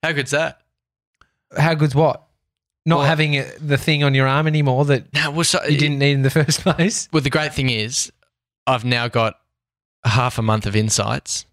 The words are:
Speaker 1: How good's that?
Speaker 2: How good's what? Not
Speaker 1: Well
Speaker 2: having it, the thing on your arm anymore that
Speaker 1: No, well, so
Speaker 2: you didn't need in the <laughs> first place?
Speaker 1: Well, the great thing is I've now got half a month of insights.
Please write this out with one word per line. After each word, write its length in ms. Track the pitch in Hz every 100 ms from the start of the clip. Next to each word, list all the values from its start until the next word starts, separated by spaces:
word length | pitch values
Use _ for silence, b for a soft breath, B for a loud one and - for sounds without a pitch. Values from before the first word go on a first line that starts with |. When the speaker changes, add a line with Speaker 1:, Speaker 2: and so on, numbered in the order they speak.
Speaker 1:
How 120 | 160
good's 180 | 147 123
that? 300 | 143 160 - _ _ _ _ _ _ _ _ _ -
Speaker 2:
How 180 | 156 156
good's 180 | 151 131
what? 280 | 156 - _ _ _ _ _ _ -
Not 120 | 165
Speaker 1:
Well 60 | 143
Speaker 2:
having 280 | 160 156
it, 220 | 147 131 - 151
the 120 | 139
thing 260 | - 147 143
on 80 | 135
your 120 | 131
arm 200 | 139 156
anymore 380 | 156 143 127 143
that 280 | 135 -
Speaker 1:
No, 160 | 156 156
well, 120 | 151
so 180 | 165 180 -
Speaker 2:
you 120 | 147
didn't 220 | 147 139
need 140 | 139
in 80 | 139
the 80 | 135
<laughs> 120 | 160
first 200 | 147 -
place? 480 | 190 160 175 - -
Speaker 1:
Well, 100 | 156
the 80 | 131
great 240 | 151 151
thing 160 | - 131
is 420 | 113 107 131 - _ _ _ _ _ -
I've 200 | 127 120
now 240 | 120 120
got 300 | 117 110 - _ _ _ _ _ _ 120
half 320 | 107 123 -
a 40 |
month 240 | 110 107 104
of 80 | 104
insights. 680 | 110 - 104 127 - - -